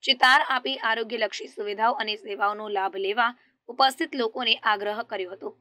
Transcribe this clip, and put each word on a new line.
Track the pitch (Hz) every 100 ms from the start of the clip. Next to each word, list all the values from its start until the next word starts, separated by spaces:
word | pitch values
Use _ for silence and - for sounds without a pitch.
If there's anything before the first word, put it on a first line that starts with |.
ચિતાર | - 254 254 269 294
આપી | 262 262 269 226
આરોગ્યલક્ષી | 220 226 233 214 - 330 -
સુવિધાઓ | 208 208 226 240
અને | 220 208
સેવાઓનો | 208 202 208 208 214 202
લાભ | 190 190 190
લેવા | 214 233 247 _ _ -
ઉપસ્થિત | 247 269 262 320 277
લોકોને | 226 254 240 226 -
આગ્રહ | 208 202 214 233
કર્યો | 208 185 190
હતો. | 139 -